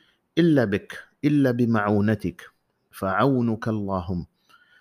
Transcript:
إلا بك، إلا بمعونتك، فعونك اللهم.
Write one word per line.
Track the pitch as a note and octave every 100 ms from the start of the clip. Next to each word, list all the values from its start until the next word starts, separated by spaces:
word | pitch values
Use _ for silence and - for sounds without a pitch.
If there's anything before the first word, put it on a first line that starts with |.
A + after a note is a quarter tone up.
| _ _ _ -
إلا | E3+ C#3+ A2
بك، | G2 - - - _ D3+
إلا | D3 C3+
بمعونتك، | A#2+ A#2+ A2+ G#2 G#2 G#2 G#2 F2 - - _ _ _ _
فعونك | - F#2+ F#2+ B2+ C3 A#2 A2 A#2
اللهم. | A2 G2+ F#2+ F2 F2 D2 _ _ _ _ _